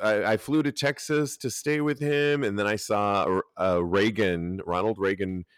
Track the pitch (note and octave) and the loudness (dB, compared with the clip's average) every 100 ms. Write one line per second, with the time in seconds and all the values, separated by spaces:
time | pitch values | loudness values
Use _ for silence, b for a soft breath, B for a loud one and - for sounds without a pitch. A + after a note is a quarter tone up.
0 | G#2+ G#2 G2 A2 - D3+ C#3 - C#3 C#3+ | 2 2 2 0 0 0 0 -2 -2 -4
1 | - D3+ C#3+ - B2+ - D3 D3+ D3 C#3+ | -2 -2 -2 -4 -8 -6 -2 0 0 -2
2 | D3 C#3+ D3 D3 A#2+ G2+ G#2 G#2+ - G#2 | 0 2 2 2 0 0 0 0 0 0
3 | G#2 G2+ F#2 F#2+ - - F#2 F2 F2 G2 | 2 2 2 0 -2 -2 0 2 2 2
4 | G#2+ G#2 G2 F2 E2+ F#2+ F2 F2 G#2+ G2 | 2 2 0 0 -2 -6 -4 -2 -2 0
5 | F#2+ G2 F#2+ F#2 F2 | 0 0 -2 -6 -8